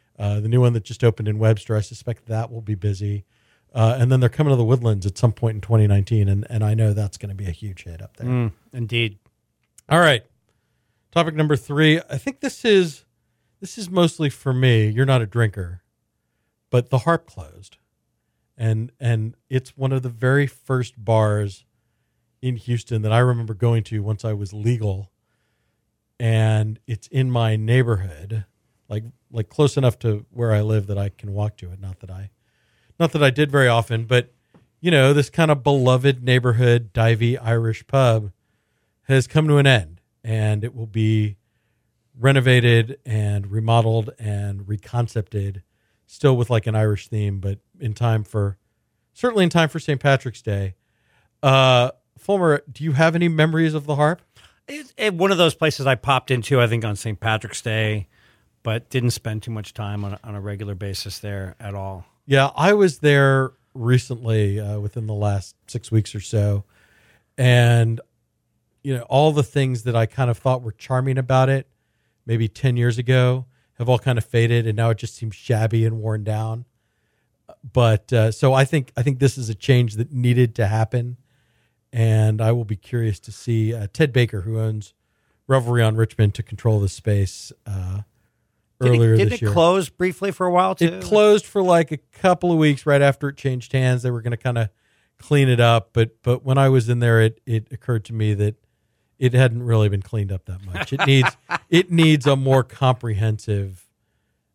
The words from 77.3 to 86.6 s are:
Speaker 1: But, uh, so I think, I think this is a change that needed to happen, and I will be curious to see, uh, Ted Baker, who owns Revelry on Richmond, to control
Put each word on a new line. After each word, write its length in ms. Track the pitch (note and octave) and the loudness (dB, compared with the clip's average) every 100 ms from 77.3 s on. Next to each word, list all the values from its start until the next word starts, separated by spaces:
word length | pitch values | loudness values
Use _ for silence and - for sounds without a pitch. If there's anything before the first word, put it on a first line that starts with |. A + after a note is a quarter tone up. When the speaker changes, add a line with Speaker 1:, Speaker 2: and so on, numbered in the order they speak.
| _ - - A#2+ | _ -20 -20 -4
Speaker 1:
But, 400 | - A#2 G#2+ - | 0 2 2 0
uh, 180 | A#2+ A2 | 0 0
so 220 | G#2+ C3+ | 2 2
I 140 | C3 C3+ | 2 2
think, 260 | D#3 B2+ | -2 -4
I 80 | - | -4
think 180 | B2 C3 | -4 0
this 180 | C3+ C3 | 0 0
is 100 | A2+ | -8
a 60 | |
change 400 | G#2+ - B2 A#2+ | -4 0 2 2
that 180 | G#2+ C3 | -2 -6
needed 420 | C3 B2 A#2+ A#2+ A#2 | -2 0 2 2 0
to 100 | G2+ | 0
happen, 500 | A2 A2 B2 A#2+ B2 _ _ _ _ _ _ _ | 0 -2 -2 -6 -12 _ _ _ _ _ _ _
and 520 | A#2+ A2+ A2 A2 G#2+ | 0 2 4 2 0
I 100 | A2+ | 0
will 140 | A#2+ G#2+ | -2 -4
be 100 | G#2 | -8
curious 420 | - A#2+ A2+ G2 | -6 -4 -4 -6
to 120 | - | -10
see, 400 | - - A2+ A2 | -12 -4 -2 -2
uh, 140 | A#2 G2+ | -4 -6
Ted 220 | - D3+ | -2 0
Baker, 300 | B2 A#2 G#2 | 2 0 -2
who 180 | F#2+ A2 | -6 -4
owns 320 | A2 G#2+ - _ _ _ _ _ - | -4 -6 -10 _ _ _ _ _ 0
Revelry 360 | C3+ A#2+ A#2+ | 0 2 2
on 140 | A2 A2 | 2 2
Richmond, 380 | A2 - G#2 | 0 2 0
to 80 | - | 0
control 360 | - G#2 | -10 -4